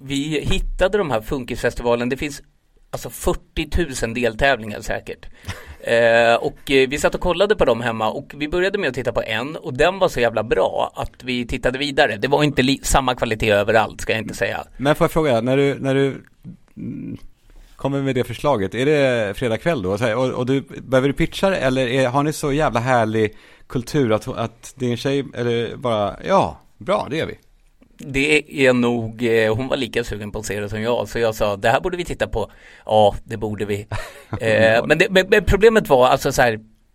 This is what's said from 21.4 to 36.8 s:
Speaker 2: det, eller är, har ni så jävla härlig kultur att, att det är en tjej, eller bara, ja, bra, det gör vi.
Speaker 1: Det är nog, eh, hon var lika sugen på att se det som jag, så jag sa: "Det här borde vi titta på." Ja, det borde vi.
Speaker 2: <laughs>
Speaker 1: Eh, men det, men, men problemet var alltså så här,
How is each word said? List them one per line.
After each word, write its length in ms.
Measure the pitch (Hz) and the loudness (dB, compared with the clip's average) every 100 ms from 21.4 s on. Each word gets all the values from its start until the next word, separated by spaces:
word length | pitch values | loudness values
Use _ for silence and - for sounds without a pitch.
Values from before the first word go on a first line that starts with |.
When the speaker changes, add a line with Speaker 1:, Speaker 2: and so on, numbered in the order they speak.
| 196 | 0
Speaker 2:
det, 80 | 190 | 0
eller 300 | 131 131 127 | 0 0 0
är, 200 | 135 127 | 2 2
har 160 | 135 | 2
ni 100 | 147 | -2
så 200 | 147 151 | -2 -2
jävla 260 | 139 147 120 | 0 0 0
härlig 560 | 120 123 110 110 104 - - - - | 2 2 2 2 0 -2 -18 -20 -8
kultur 440 | 135 113 156 123 | -8 -2 0 2
att, 160 | 107 - | 2 -2
att 460 | 92 113 - - - | -6 -6 -8 -20 -6
det 100 | 123 | -4
är 60 | |
en 60 | 120 | -2
tjej, 280 | 143 139 131 | -2 -2 -4
eller 420 | 117 120 117 113 113 | -6 -2 -2 -4 -6
bara, 400 | 120 107 101 - - | -2 -2 -2 -4 0
ja, 320 | 190 101 73 _ _ | 2 2 -4 _ _
bra, 300 | 101 208 - | -4 -4 -2
det 80 | 156 | -4
gör 80 | 101 | -6
vi. 120 | - _ _ _ _ _ _ | -8 _ _ _ _ _ _
Speaker 1:
Det 640 | 147 135 147 151 - 151 131 | -6 -2 2 2 0 2 4
är 60 | |
nog, 500 | 123 120 120 110 110 | 4 2 0 -4 -4
eh, 320 | 120 113 110 110 | 0 2 2 0
hon 120 | 131 | -2
var 100 | 135 | -4
lika 260 | 117 120 | -2 -4
sugen 280 | 120 104 104 | -6 -8 -8
på 80 | 110 | -10
att 60 | 107 | -6
se 140 | 101 | -6
det 100 | 104 | -6
som 120 | 107 | -4
jag, 260 | 110 117 104 | -2 -2 -2
så 100 | 120 | -2
jag 160 | 117 110 | -2 0
sa: 200 | 107 98 | -2 0
"Det 140 | 113 | 2
här 100 | 135 | 2
borde 160 | 175 175 | 0 -6
vi 80 | 170 | -8
titta 220 | 127 107 | -4 -4
på." 240 | 113 101 - - - - | -2 -6 -10 -20 -18 0
Ja, 300 | 107 104 - | 4 4 2
det 140 | - 110 | -6 -8
borde 280 | 110 104 104 | -6 -6 -4
vi. 220 | 101 - | -4 -4
Speaker 2:
<laughs> 500 | 104 - - - 104 | -8 -8 -16 -12 -4
Speaker 1:
Eh, 440 | 113 107 110 113 - | 0 4 6 4 2
men 120 | 156 | 2
det, 100 | 190 | 4
men, 160 | 190 185 | 4 4
men 140 | 214 | 4
problemet 460 | - 196 220 220 214 | 4 6 6 6 4
var 180 | 131 127 | 6 6
alltså 240 | 135 147 | 4 2
så 100 | 135 | 2
här, 180 | 123 110 - _ | 2 2 -8 _